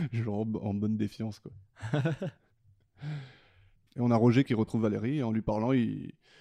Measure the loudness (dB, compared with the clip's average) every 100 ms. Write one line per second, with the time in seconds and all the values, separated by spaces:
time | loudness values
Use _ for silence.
0 | -2 -2 -2 -2 -2 -2 -2 0 0 0
1 | -2 -4 -8 -8 -16 -20 -20 -14 -4 0
2 | 0 -2 -6 -10 _ _ _ _ _ _
3 | -10 -10 -12 -20 -20 _ -20 _ _ -2
4 | 2 6 6 6 4 2 0 0 0 0
5 | -2 -2 0 -2 -2 0 2 2 2 -4
6 | -10 -16 _ -20